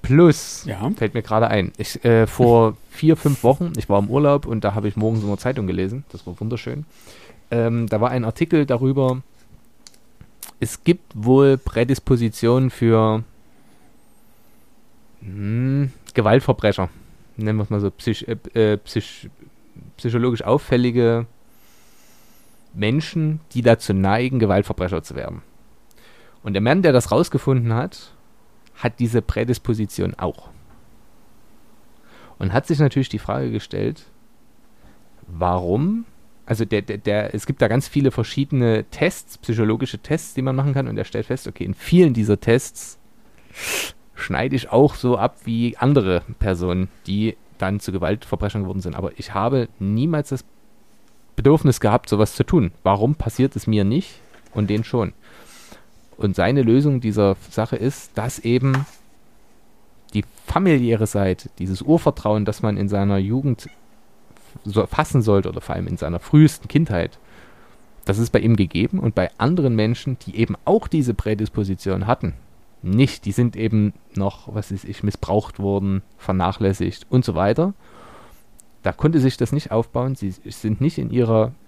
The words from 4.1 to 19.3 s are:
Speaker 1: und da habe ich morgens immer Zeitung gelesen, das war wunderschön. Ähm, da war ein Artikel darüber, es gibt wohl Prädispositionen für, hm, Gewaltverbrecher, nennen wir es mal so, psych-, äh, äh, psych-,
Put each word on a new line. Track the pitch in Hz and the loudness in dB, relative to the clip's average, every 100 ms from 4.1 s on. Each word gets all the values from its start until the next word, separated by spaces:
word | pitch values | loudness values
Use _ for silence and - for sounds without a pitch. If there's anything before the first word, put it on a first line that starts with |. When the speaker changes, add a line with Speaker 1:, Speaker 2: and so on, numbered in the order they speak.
| 127 147 143 135 | 2 2 2 0
Speaker 1:
und | 113 | -2
da | 101 | -2
habe | 104 104 | -2 -4
ich | 104 | -2
morgens | 110 113 | 0 0
immer | 104 101 | -2 -4
Zeitung | 123 131 95 | -4 -2 -4
gelesen, | 90 95 123 - | -2 -4 -6 -12
das | - - | -18 -16
war | 87 | -10
wunderschön. | 107 120 120 135 151 - - - - - - | -8 -8 -8 -10 -12 -20 -20 -20 -20 -20 -6
Ähm, | 117 117 117 113 | -2 0 0 -2
da | 107 | 0
war | 120 | 0
ein | 127 | 0
Artikel | 110 - 170 160 143 | -4 -2 0 0 2
darüber, | 123 131 135 131 127 - - - - - - - - - - - - - - | 0 0 2 0 -2 -8 -20 -20 -20 -20 -20 -20 -20 -20 -20 -20 -20 -20 -8
es | 117 - | -8 -2
gibt | - 180 - | 0 0 -2
wohl | 110 113 131 139 135 | -4 4 6 6 4
Prädispositionen | - 113 123 139 - 123 113 - 113 127 131 | -2 -2 0 -2 0 0 0 0 0 2 0
für, | - 117 113 110 110 113 - - - - _ - - - - - - - - - - - - - - | 0 2 4 4 0 -4 -18 -20 -20 -20 _ -20 -20 -20 -20 -20 -20 -20 -20 -20 -20 -20 -20 -20 -20
hm, | 107 98 101 117 131 139 139 - - | -14 -8 -4 -2 0 0 -2 -6 -4
Gewaltverbrecher, | - 107 123 - - 107 98 90 - - - - - | 0 4 4 4 0 0 0 -4 -6 -20 -20 -20 -6
nennen | 107 107 | -2 -2
wir | |
es | 101 | -2
mal | 104 | -2
so, | 101 | -2
psych-, | - - 107 - 110 - | -4 -4 -4 -6 -10 -4
äh, | 117 107 | 0 2
äh, | 104 | 2
psych-, | - 110 - - - | -2 -6 -6 -16 -20